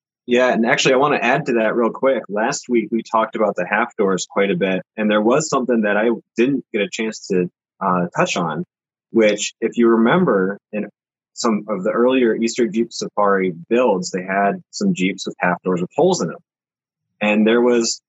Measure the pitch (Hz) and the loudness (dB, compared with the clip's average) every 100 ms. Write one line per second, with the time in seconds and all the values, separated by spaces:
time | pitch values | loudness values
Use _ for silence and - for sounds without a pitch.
0 | _ _ - 120 127 110 117 143 147 131 | _ _ 0 2 4 2 0 2 2 4
1 | 147 131 120 147 143 117 110 117 113 - | 2 2 0 0 0 0 0 0 -2 0
2 | 131 120 - 104 120 139 - 120 101 113 | 0 0 -2 -4 -2 -4 0 0 0 -4
3 | - 113 110 110 104 95 90 104 120 - | 0 -2 0 0 -2 -2 -2 -2 -2 -2
4 | 98 92 - - 98 90 95 92 - - | 0 0 -4 -2 0 0 0 -2 -6 -4
5 | 107 107 107 143 151 139 123 117 104 101 | 0 2 2 0 0 -2 0 0 2 0
6 | 117 104 _ - 127 135 - 107 98 - | 0 -2 _ -2 0 0 -4 -4 -4 -4
7 | 110 - - 92 90 _ _ - 95 90 | -6 -6 -4 -2 -2 _ _ -6 -2 0
8 | 87 - 117 - 82 78 90 _ _ _ | -2 -2 -2 -2 -4 -6 -10 _ _ _
9 | _ 113 107 104 - - 113 117 117 113 | _ 2 2 2 -6 -4 -4 2 4 4
10 | 113 175 165 101 95 101 _ 104 101 _ | 4 4 2 2 0 -4 _ -10 -10 _
11 | _ _ _ - 117 104 - 98 104 98 | _ _ _ -4 -2 -2 -4 -4 -2 2
12 | 123 131 117 101 113 - 113 107 117 - | 2 4 2 2 -2 0 -2 0 -4 -6
13 | 101 - 101 98 92 82 85 117 123 92 | -8 0 2 2 0 -4 -2 0 2 0
14 | 87 95 92 98 101 92 _ - 101 87 | -2 -8 -4 0 0 -2 _ -4 -2 0
15 | 95 95 - - 90 87 92 90 87 - | -2 -4 -10 -4 -2 -2 -2 -4 -4 0
16 | 180 185 87 - _ _ _ _ _ _ | 2 2 -4 -8 _ _ _ _ _ _
17 | _ - 107 107 107 120 123 120 113 - | _ -6 -2 2 4 4 4 2 0 -6